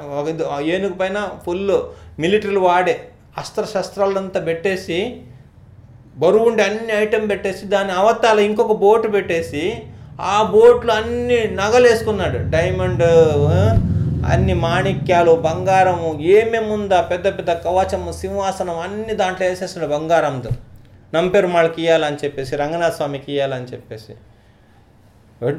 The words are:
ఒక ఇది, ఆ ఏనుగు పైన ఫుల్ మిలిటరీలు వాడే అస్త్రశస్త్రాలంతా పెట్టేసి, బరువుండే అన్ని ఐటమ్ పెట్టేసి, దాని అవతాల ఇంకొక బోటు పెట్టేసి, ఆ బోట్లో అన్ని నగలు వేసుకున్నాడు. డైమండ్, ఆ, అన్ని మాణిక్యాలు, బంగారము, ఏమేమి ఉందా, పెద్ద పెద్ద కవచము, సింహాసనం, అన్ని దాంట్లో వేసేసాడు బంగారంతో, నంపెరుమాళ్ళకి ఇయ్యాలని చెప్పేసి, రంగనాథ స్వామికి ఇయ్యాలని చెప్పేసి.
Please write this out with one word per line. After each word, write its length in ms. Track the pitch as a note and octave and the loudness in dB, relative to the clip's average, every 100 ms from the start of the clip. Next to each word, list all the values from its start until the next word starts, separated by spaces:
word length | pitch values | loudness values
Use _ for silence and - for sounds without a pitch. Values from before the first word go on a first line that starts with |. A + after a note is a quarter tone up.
ఒక 260 | D3 C#3+ D3 | -8 -6 -4
ఇది, 160 | D#3+ C#3 | -4 -4
ఆ 140 | C#3+ | -4
ఏనుగు 340 | D#3 F3+ G3 | -2 -2 -2
పైన 360 | F#3 F#3+ G3+ G3+ - - | -4 -4 -4 -6 -8 -8
ఫుల్ 360 | F3+ G3 F3 - - - - | -4 0 0 0 -12 -18 -6
మిలిటరీలు 400 | D#3+ G#3+ G3+ G3 | 0 0 0 0
వాడే 500 | F#3 F3 F3+ - - - - - | 2 4 2 -2 -6 -20 -16 -14
అస్త్రశస్త్రాలంతా 1040 | - - F#3 G3 F3+ - G3 G3 F#3+ F#3 | -8 -6 -6 -6 -6 -2 -2 -2 -4 -4
పెట్టేసి, 800 | D#3+ E3 G3 F#3+ - E3+ A3+ - - - - - - - - - - - | -4 -4 -4 -4 -4 -4 -4 -8 -16 -20 -20 -20 -20 -20 -20 -20 -20 -2
బరువుండే 460 | D#3 G#3+ A#3 A3 | 2 4 4 2
అన్ని 340 | G3 G#3+ A3+ G#3+ | 0 -2 -2 -2
ఐటమ్ 320 | G#3+ A3 G#3+ | 0 0 -2
పెట్టేసి, 360 | F#3+ G3 F#3+ G3+ | -2 -4 -6 -2
దాని 260 | G3+ G3 | 0 0
అవతాల 480 | F3+ G#3 A3 A#3 G#3+ | 2 2 4 4 4
ఇంకొక 320 | G#3 G#3 G#3 | 2 2 0
బోటు 360 | G#3+ G3 A3+ A3 | 2 4 4 2
పెట్టేసి, 720 | G3+ F#3 E3+ E3 D3 F3 A#3 - - - - | -2 -2 -2 -4 -4 -4 -6 -10 -18 -18 -8
ఆ 220 | - G#3 | -2 0
బోట్లో 500 | G#3+ G3+ A#3 A#3+ A#3 | 2 6 8 6 2
అన్ని 540 | A3 A3+ A#3+ A#3+ A#3+ G#3+ | -2 -2 -4 0 0 0
నగలు 400 | F#3 G3+ A#3+ B3 | -2 2 4 6
వేసుకున్నాడు. 500 | A3 - G#3 E3+ B2 - | 4 0 -2 -2 -2 -2
డైమండ్, 540 | D#3 F3 F#3 F#3 F3 E3+ E3 D#3+ D3 | 0 0 0 -2 0 4 6 4 4
ఆ, 360 | D3 D#3 G#3 A3+ - - - - - | 2 4 4 2 2 0 -2 -2 0
అన్ని 220 | E3+ F#3+ | 0 2
మాణిక్యాలు, 800 | F3 E3 F3 F#3+ F#3+ - F3 E3+ | 0 0 0 -2 -2 0 2 4
బంగారము, 840 | E3 D#3+ E3+ F3+ F#3+ F#3 F3 E3 D3 | 4 2 -2 2 4 4 2 -2 -2
ఏమేమి 480 | D#3 G3+ A3+ A#3 G#3+ | 4 4 4 0 -2
ఉందా, 320 | G#3+ G3+ F#3 | -4 0 0
పెద్ద 240 | E3+ F3+ F#3+ | 0 -2 -2
పెద్ద 260 | F#3+ F3 | -2 -2
కవచము, 600 | E3+ E3+ F#3 F#3+ F#3+ F3 | -4 -2 0 0 -4 -6
సింహాసనం, 680 | E3 F#3+ G3 F#3+ F#3+ F3+ E3+ | -8 -8 -4 -4 -4 -6 -6
అన్ని 340 | F3 G#3 A3 | -8 -8 -6
దాంట్లో 340 | G#3+ F#3 F3+ F#3 | -2 -2 -2 -4
వేసేసాడు 380 | F3+ F#3 F3+ D3+ | -4 -8 -8 -4
బంగారంతో, 640 | D3 D#3+ E3 D3+ C3+ A2+ A2 - - - - - | -4 0 0 0 -4 -6 -8 -10 -20 -20 -20 -6
నంపెరుమాళ్ళకి 680 | D#3 F3+ G3+ F#3 F3 E3 E3 | -2 2 2 2 2 0 0
ఇయ్యాలని 360 | E3 D#3+ D3+ C#3+ | 2 2 2 -4
చెప్పేసి, 320 | C#3+ C#3+ C3 C#3+ | -6 -6 -6 -4
రంగనాథ 360 | C#3+ E3 E3+ | -4 -2 -2
స్వామికి 400 | - D3 C#3 C3 | -2 -6 -6 -6
ఇయ్యాలని 340 | C#3+ C#3 C3 B2 | -4 -4 -6 -10
చెప్పేసి. 480 | B2 - A2 - - - _ _ _ _ _ _ _ _ _ _ _ A#2+ | -14 -16 -18 -18 -20 -20 _ _ _ _ _ _ _ _ _ _ _ -4